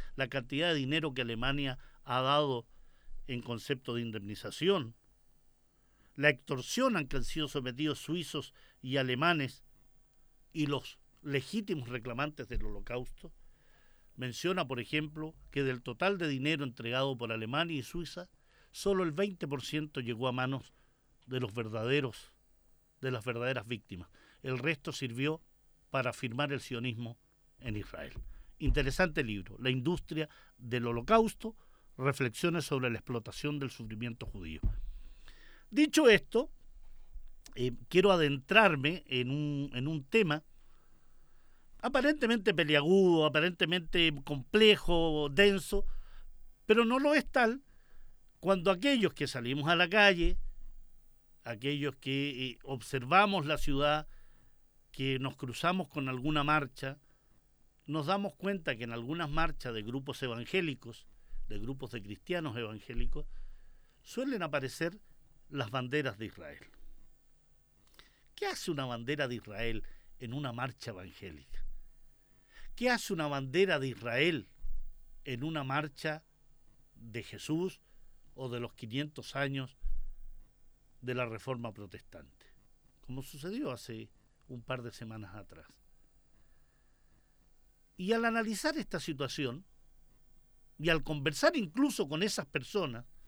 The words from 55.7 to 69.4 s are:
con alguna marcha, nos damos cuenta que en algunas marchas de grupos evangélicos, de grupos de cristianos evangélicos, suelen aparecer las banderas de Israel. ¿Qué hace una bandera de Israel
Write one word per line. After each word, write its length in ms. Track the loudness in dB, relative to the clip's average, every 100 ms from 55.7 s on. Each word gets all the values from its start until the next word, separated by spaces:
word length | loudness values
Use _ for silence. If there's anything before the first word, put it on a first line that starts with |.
| 0 -4
con 220 | -6 -6
alguna 340 | -4 0 2
marcha, 540 | 4 2 2 -6 -10 -10 _ _ _ _ _ _ _ _ -6
nos 220 | -4 0
damos 260 | 0 -2
cuenta 420 | -4 -4 -2 -2 -4
que 100 | -4
en 60 |
algunas 380 | -6 -4 -4 0
marchas 420 | 2 2 0 -4 -6
de 80 |
grupos 400 | -4 -6 -6 -4
evangélicos, 800 | -4 -4 -2 0 0 -4 -12 -16 -20 -20 -6 -4 -2
de 120 | -2
grupos 320 | -4 -6 -8
de 100 | -10
cristianos 560 | -10 -12 -6 -4 -4 -6
evangélicos, 680 | -6 -8 -4 2 4 2 -2 -8 -10 -12 -18 -20 -20 _
suelen 400 | -10 -4 -2 -2
aparecer 580 | -2 -2 -4 -4 -4 -6 -16 -20 -20 -20 -8
las 200 | -6 -2
banderas 480 | -4 -2 -2 -2 -4
de 80 | -10
Israel. 400 | -10 -16 -18 -20 -16 -16 -16 -18 -20 _ _ _ _ _ _ _ -20 -20 _ _
¿Qué 140 | -6 -6
hace 240 | -4 -4
una 140 | -4 -4
bandera 420 | -6 -4 -2 -2
de 80 |
Israel 480 | -4